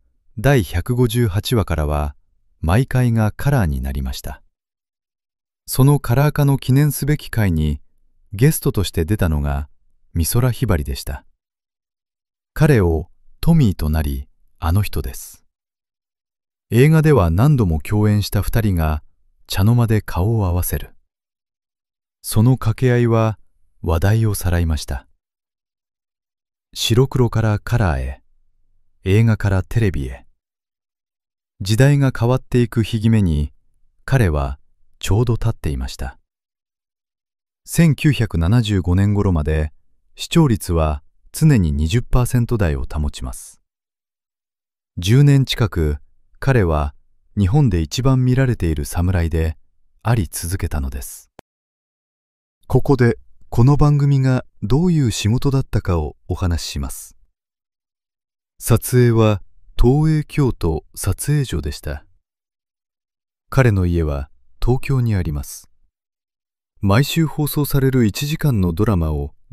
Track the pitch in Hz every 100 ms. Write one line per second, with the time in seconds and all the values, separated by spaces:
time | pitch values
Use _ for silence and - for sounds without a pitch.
0 | _ _ _ 107 131 139 - 85 - 123
1 | 120 120 113 95 - 117 90 78 76 73
2 | 73 - _ _ _ _ 78 104 135 127
3 | 123 113 107 - 143 139 87 67 65 69
4 | 64 - - - _ _ _ _ _ _
5 | _ _ _ _ _ _ - - 135 143
6 | - 120 151 - 139 135 - 135 147 -
7 | 139 - - - 101 80 76 71 - _
8 | _ _ _ 98 143 - 143 104 92 92
9 | 78 104 87 76 71 71 71 - _ _
10 | _ 87 80 120 127 113 110 85 71 -
11 | - 76 - _ _ _ _ _ _ _
12 | _ _ _ _ _ - 151 123 87 80
13 | - _ - - 160 165 117 82 76 78
14 | 73 67 - _ _ - 85 95 101 -
15 | - - - - _ _ _ _ _ _
16 | _ _ _ _ _ _ - 113 151 160
17 | 156 131 85 82 139 135 95 78 - 104
18 | 104 104 98 104 - 117 107 87 78 78
19 | - _ _ _ - - 101 120 113 107
20 | - - 104 113 92 90 - - - -
21 | _ _ _ _ _ _ _ _ _ _
22 | _ _ - 107 120 131 113 - 127 120
23 | 120 113 110 107 - _ _ _ - 82
24 | 95 113 110 98 87 87 82 76 - 67
25 | _ _ _ _ _ _ _ _ _ _
26 | _ _ _ _ _ _ _ - - 117
27 | 135 127 117 113 110 104 - 120 95 67
28 | 65 65 _ _ _ _ _ _ _ _
29 | 95 104 117 107 101 95 - 117 107 78
30 | 64 - - _ _ _ _ _ _ _
31 | _ _ _ _ _ _ 98 110 139 143
32 | 135 - 117 131 - 123 117 117 104 113
33 | 113 110 92 73 76 _ _ _ _ _
34 | - 139 95 73 67 67 _ _ _ _
35 | - 101 120 113 110 - 80 67 62 -
36 | 69 - _ _ _ _ _ _ _ _
37 | _ _ _ _ _ _ - - 165 131
38 | 156 120 - 82 85 123 104 98 87 85
39 | 101 101 101 82 73 78 76 - _ _
40 | _ - - 170 151 107 - 82 78 76
41 | - _ - - 156 127 82 71 78 113
42 | - 131 123 123 117 117 87 67 - 76
43 | 73 - 65 - - _ _ _ _ _
44 | _ _ _ _ _ _ _ _ _ -
45 | 90 127 143 139 127 120 117 87 76 71
46 | - _ _ - - 127 87 76 71 -
47 | _ _ _ 104 92 143 131 87 80 -
48 | 131 131 127 123 131 110 85 73 71 -
49 | 90 90 85 80 80 - _ _ _ _
50 | 110 117 82 - 85 95 82 78 67 65
51 | - - _ - _ _ _ _ _ _
52 | _ _ _ _ _ _ - 127 - 135
53 | 120 - - - - - 127 143 147 143
54 | 143 139 131 127 - - 101 139 180 160
55 | 123 - 101 - 143 135 - 98 - 82
56 | 76 - - 87 87 82 - 71 69 -
57 | - _ _ _ _ _ _ _ _ _
58 | _ _ _ _ _ _ - 113 - 123
59 | 120 113 110 101 - - - - 120 143
60 | 156 151 - - 131 - 85 78 _ -
61 | 101 - - 147 135 80 73 - - 67
62 | - _ _ _ _ _ _ _ _ _
63 | _ _ _ _ _ - 123 98 87 85
64 | 78 71 69 - _ - - 131 - 131
65 | 117 101 82 73 - - - _ _ _
66 | _ _ _ _ _ _ _ - 98 107
67 | 143 165 156 - 147 156 143 143 131 127
68 | 110 - 147 156 151 110 90 82 107 92
69 | 80 73 71 - _